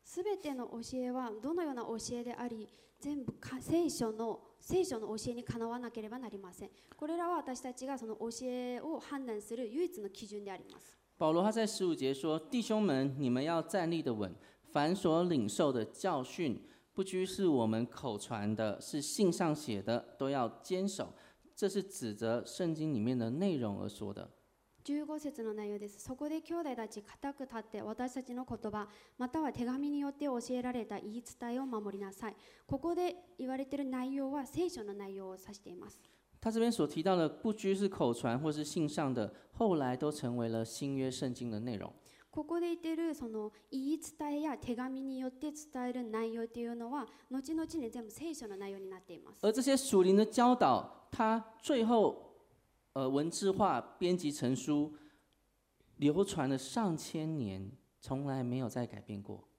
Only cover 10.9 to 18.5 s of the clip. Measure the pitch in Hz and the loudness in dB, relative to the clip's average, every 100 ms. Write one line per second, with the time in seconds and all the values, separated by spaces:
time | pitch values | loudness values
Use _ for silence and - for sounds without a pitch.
10.9 | - _ _ 156 165 202 220 214 - 185 | -20 _ _ 4 6 4 4 0 2 0
11.9 | 151 131 135 160 160 160 247 214 214 202 | 2 0 0 0 0 0 -2 2 4 4
12.9 | 135 139 135 131 123 151 165 160 202 165 | 4 2 2 2 2 2 0 2 0 2
13.9 | 170 139 113 95 82 - _ - 147 151 | 2 0 0 -2 -6 -20 _ -2 2 2
14.9 | 190 175 160 180 151 104 - 151 127 104 | 4 4 4 6 4 2 4 4 4 -2
15.9 | - 190 151 127 - 156 95 - - _ | -2 0 0 -2 -2 -2 -2 -8 -20 _
16.9 | - 190 185 185 - 185 135 113 110 120 | -6 -2 0 -2 2 4 6 4 2 0
17.9 | - 135 104 - 113 104 | -4 -6 -6 -4 -2 0